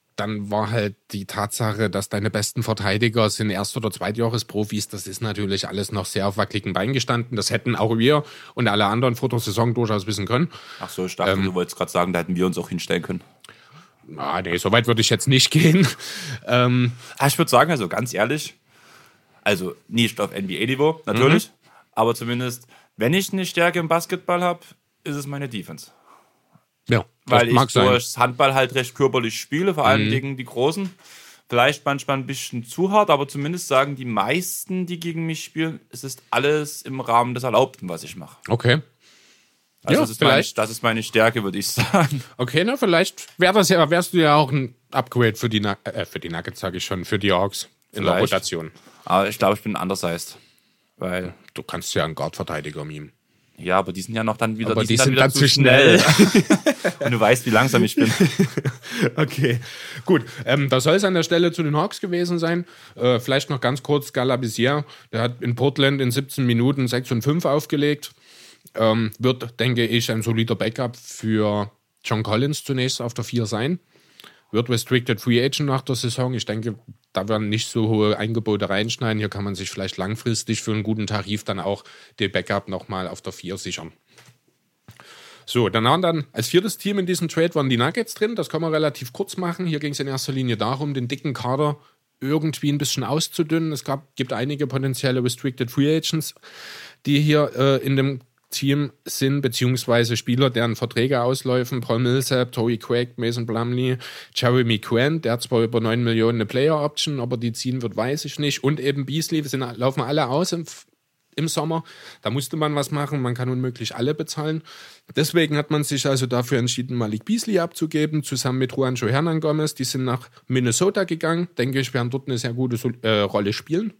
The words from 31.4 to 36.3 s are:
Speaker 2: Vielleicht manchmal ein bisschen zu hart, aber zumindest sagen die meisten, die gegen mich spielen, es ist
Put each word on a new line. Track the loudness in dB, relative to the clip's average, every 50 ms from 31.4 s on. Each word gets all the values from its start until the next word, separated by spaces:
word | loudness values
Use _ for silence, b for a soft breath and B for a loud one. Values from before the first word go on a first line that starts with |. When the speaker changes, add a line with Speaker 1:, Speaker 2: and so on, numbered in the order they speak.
| B B
Speaker 2:
Vielleicht | 2 4 4 4 4 0 -2
manchmal | -2 -2 -2 -2 -2 -2 -2
ein | -4
bisschen | -6 -8 -8 -8 -8 -8 -8 -8
zu | -6 -4 -2 0 2 4
hart, | 4 4 6
aber | 4 2 2 -2
zumindest | -4 -4 -4 -4 -4 -6 -2 2
sagen | 4 4 4 2 0
die | -6 -6
meisten, | -2 0 0 2 2 0 0 -2 -4 -6 -8 -8 -6 -4 -4 -4
die | -4 -6 -6
gegen | -6 -6 -4 -4 -4
mich | -4 -4 -6 -8
spielen, | -8 -6 -4 -4 -4 -4 -8 _ _
es | -16 -12 -12
ist | -12 -12 -14 -8 _